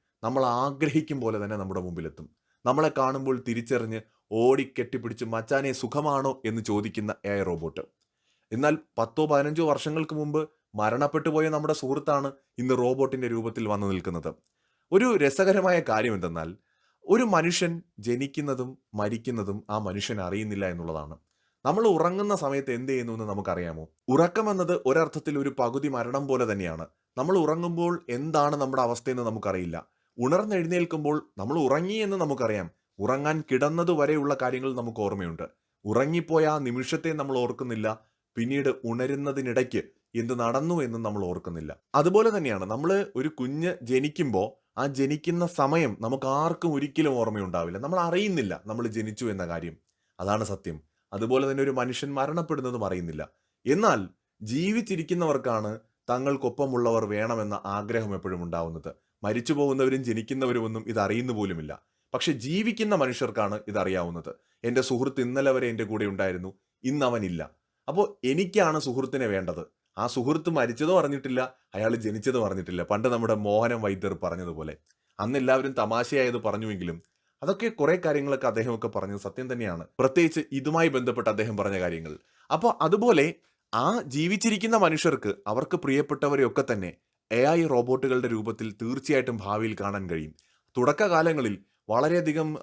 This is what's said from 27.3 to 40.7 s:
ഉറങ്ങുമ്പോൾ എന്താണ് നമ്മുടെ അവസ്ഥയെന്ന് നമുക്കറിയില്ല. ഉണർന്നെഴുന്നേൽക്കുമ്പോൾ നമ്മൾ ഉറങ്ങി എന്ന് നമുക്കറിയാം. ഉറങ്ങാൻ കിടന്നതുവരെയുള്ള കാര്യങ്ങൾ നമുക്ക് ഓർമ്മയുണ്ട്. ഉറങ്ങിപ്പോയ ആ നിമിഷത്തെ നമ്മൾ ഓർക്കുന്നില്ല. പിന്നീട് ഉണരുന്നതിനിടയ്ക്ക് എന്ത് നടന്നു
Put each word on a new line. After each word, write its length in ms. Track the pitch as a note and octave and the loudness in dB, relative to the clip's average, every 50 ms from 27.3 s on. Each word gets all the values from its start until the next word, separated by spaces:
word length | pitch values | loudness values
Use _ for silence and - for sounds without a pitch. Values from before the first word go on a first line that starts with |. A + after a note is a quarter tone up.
| F#3+ F#3 | 2 2
ഉറങ്ങുമ്പോൾ 680 | D#3+ D3+ D#3 E3 F3 F3 E3+ E3+ E3+ F3 F3 - - - | 4 2 2 0 -2 -2 -2 0 0 0 0 -2 -4 -6
എന്താണ് 460 | A#2+ B2 D3 D#3+ D#3 D3+ D3 D3 D3+ | -6 -4 -2 0 2 2 2 2 2
നമ്മുടെ 260 | D3 C#3 C3 C3+ C3 | 0 -2 0 2 2
അവസ്ഥയെന്ന് 420 | B2 A#2 A#2+ A#2 - C3 B2+ B2 A#2+ | 2 2 0 -2 -2 -4 -2 -2 -2
നമുക്കറിയില്ല. 760 | A2+ A2 G#2+ - G2+ F#2+ F#2 F2+ E2+ D#2+ D#2+ - _ _ _ _ _ _ - | -2 -4 -2 -2 -2 -2 -2 -2 -4 -6 -8 -10 _ _ _ _ _ _ -2
ഉണർന്നെഴുന്നേൽക്കുമ്പോൾ 1080 | A#2+ C3 E3 F#3 G#3+ G#3+ G#3 F#3 E3 E3 F3+ F3 E3+ E3+ E3+ D#3 D3 D3 D3+ D3+ - - _ G2+ | 0 2 4 2 2 2 0 0 0 0 0 0 0 0 -2 -2 0 0 0 -2 -2 -6 _ -8
നമ്മൾ 220 | F#2+ A2+ D3 E3+ | -4 -2 0 2
ഉറങ്ങി 340 | D3 B2+ C3+ D#3 F3 F#3+ G#3+ | 4 4 4 2 2 0 -2
എന്ന് 240 | A3 G#3+ G3 G3 F#3 | -2 -2 -2 0 0
നമുക്കറിയാം. 540 | E3+ D3 C#3 B2 B2 A2 G#2+ G2+ F2 E2 - _ _ _ _ - | 0 0 0 0 0 0 0 0 -4 -6 -10 _ _ _ _ -4
ഉറങ്ങാൻ 440 | G2 A2+ C3 C#3 C#3+ D3+ D#3 D#3+ D3+ - | -2 0 0 0 0 0 0 -2 0 0
കിടന്നതുവരെയുള്ള 840 | C3 B2+ C#3+ D3 D#3+ E3+ F3 F3 F3 D3 C#3+ C#3+ D#3 D3+ C#3 C#3+ C#3+ C3+ | 0 2 2 2 2 2 2 2 2 2 4 2 2 2 2 0 0 0
കാര്യങ്ങൾ 340 | B2+ B2+ C3 B2+ C3 C3+ C3 | 0 -2 -2 -2 -4 -4 -4
നമുക്ക് 260 | B2 A#2 A#2 A2+ A2+ | -4 -6 -6 -4 -2
ഓർമ്മയുണ്ട്. 420 | G#2 G2 G#2 G2 F2+ E2+ E2 - D#2 - _ _ _ _ _ _ - | -2 -2 -2 -2 -4 -6 -6 -8 -10 -12 _ _ _ _ _ _ -4
ഉറങ്ങിപ്പോയ 600 | G#2 G#2+ A#2+ C3+ D3+ E3 E3+ D#3+ - D#3+ D#3+ D#3 | 0 2 4 4 4 2 0 0 2 2 4 4
ആ 120 | D#3 D3+ D3+ | 4 2 2
നിമിഷത്തെ 560 | C#3 B2 A#2+ B2+ B2+ - E3 D3+ D#3 D#3+ D#3+ | 0 -2 -2 -4 -2 -2 -2 -2 -2 -2 -4
നമ്മൾ 240 | D3+ C#3 C#3 C3+ B2 | -2 -2 -2 0 0
ഓർക്കുന്നില്ല. 640 | B2 A#2 B2 - C3 B2 A#2 A2 G#2+ G#2+ A2 - _ _ _ _ _ _ _ | 0 0 -2 -4 -6 -6 -4 -2 -2 -2 -2 -4 _ _ _ _ _ _ _
പിന്നീട് 340 | A#2 A#2 B2 C3+ C#3+ C3+ C3+ - - - | -4 -2 0 0 0 2 0 0 -2 -2
ഉണരുന്നതിനിടയ്ക്ക് 960 | A#2 A#2 A#2+ B2+ C3 C#3 C#3+ C#3+ C#3+ C3+ C#3 C3 B2 A2+ C3 B2 - - G2 - - _ _ _ _ - | -4 -2 -2 -2 -2 -2 -2 -2 -4 -4 -2 -2 0 2 2 0 2 0 -4 -4 -6 _ _ _ _ -4
എന്ത് 240 | A#2 A2+ A#2 B2+ A#2+ | -2 -2 0 0 0
നടന്നു 420 | A#2 A#2 A#2+ C3+ D3+ E3 | 2 2 2 2 0 0